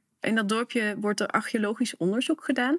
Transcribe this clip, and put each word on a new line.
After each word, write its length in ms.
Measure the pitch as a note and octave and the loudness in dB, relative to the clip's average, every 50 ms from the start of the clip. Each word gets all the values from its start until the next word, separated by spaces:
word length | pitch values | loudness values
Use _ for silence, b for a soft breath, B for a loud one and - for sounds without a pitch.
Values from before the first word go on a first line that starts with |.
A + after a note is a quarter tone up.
| b b _ _ | b b _ _
In 160 | - - A3 | -2 0 0
dat 140 | A3+ G#3 G3 | 2 2 2
dorpje 460 | A3 A3+ A#3+ - - A#3+ G#3+ G#3 G3+ G#3+ | 0 0 -2 -2 -2 0 0 0 -2 -2
wordt 200 | G#3 G#3 G3+ - | -2 0 0 0
er 80 | G#3+ | 0
archeologisch 680 | - - A3 - - - A3+ G#3 G#3 A3+ - B3 - - | 0 0 -2 0 0 -2 0 0 0 0 0 -2 -4 -2
onderzoek 460 | - E3 F#3 G#3 A#3+ - - D#4 - - | 0 0 0 2 2 0 0 -2 -2 -2
gedaan. 340 | - C4 B3 B3 C4 D4+ | -2 0 0 2 2 0